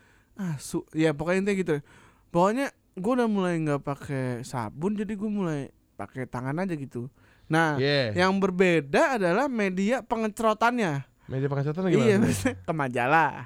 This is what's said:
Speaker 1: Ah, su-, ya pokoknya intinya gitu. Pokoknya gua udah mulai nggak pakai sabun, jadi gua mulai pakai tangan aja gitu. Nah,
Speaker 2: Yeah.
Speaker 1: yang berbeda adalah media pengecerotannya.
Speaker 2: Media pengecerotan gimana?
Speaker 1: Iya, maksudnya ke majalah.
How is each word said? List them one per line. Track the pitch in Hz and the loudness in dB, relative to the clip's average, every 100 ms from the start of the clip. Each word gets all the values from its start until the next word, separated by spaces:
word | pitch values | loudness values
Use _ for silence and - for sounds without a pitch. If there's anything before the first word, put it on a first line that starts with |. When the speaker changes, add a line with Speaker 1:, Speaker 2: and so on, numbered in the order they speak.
| _ _ _ | _ _ _
Speaker 1:
Ah, | - 185 143 | -10 -8 -6
su-, | - 175 - | -6 -8 -6
ya | 156 160 | 0 0
pokoknya | 147 160 190 | 0 0 0
intinya | 196 196 | 0 -2
gitu. | 175 151 - - - _ _ | 0 -2 -4 -20 -20 _ _
Pokoknya | 170 185 240 277 - _ | 2 2 2 -4 -6 _
gua | - 190 | -6 -2
udah | 254 226 | 2 2
mulai | 202 180 170 | 0 0 0
nggak | 156 143 | 0 -2
pakai | 147 139 - 135 127 120 | -4 -8 -6 -4 -4 -6
sabun, | 131 131 107 135 185 | -8 -6 -8 -4 -4
jadi | 208 208 | -4 -6
gua | 208 214 | -6 -6
mulai | 208 175 147 131 - _ | -4 -4 -4 -8 -14 _
pakai | - 101 - | -14 -12 -10
tangan | - - 127 156 | -8 -6 -6 -4
aja | 190 | -4
gitu. | 156 131 123 127 - _ _ _ | -6 -8 -10 -12 -14 _ _ _
Nah, | 160 160 143 | 2 2 2
Speaker 2:
Yeah. | 139 143 120 104 | 2 2 2 2
Speaker 1:
yang | 185 | 2
berbeda | 196 190 180 185 165 139 196 320 | 4 0 4 4 4 2 2 2
adalah | 247 180 180 285 | 2 0 2 0
media | 233 196 185 196 240 | -2 -2 0 0 0
pengecerotannya. | 226 226 220 202 220 214 226 247 190 139 - _ - | -2 -2 -2 0 0 2 2 2 0 -2 -6 _ -8
Speaker 2:
Media | 131 139 | -4 -2
pengecerotan | 139 139 156 | -2 -2 -2
gimana? | 185 185 | 2 4
Speaker 1:
Iya, | 226 196 | 6 4
maksudnya | - - 262 - | 4 2 -2 -4
ke | - | -4
majalah. | 160 139 120 120 160 147 147 | -2 -2 0 4 4 4 0